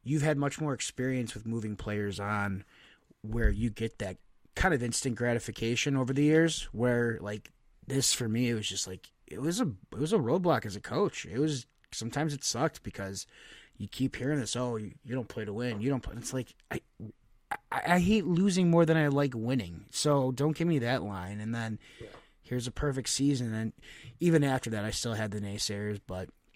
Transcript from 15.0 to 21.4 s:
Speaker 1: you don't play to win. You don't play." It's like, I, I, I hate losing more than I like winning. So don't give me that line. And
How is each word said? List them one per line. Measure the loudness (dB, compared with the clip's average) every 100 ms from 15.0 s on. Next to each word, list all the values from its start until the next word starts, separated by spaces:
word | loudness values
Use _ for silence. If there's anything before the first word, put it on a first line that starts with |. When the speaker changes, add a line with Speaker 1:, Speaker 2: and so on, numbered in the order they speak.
Speaker 1:
you | -8 -6
don't | -6
play | -6 -6
to |
win. | -4 -2 -2
You | 0
don't | 0
play." | -2 -8
It's | -6
like, | -6 -6 -12 -10
I, | -10 -10 -16 -16 -16 _ _ -12 -10 -6
I, | -2 2 4
I |
hate | 6 4 4
losing | 4 4 4 6
more | 6 6
than | 6
I | 4
like | 4 2 0
winning. | 0 0 -2 -8 -10
So | -2 2 4 4
don't | 2 0 2
give | 2
me | 2
that | 2 0
line. | -2 -6 -6
And | -6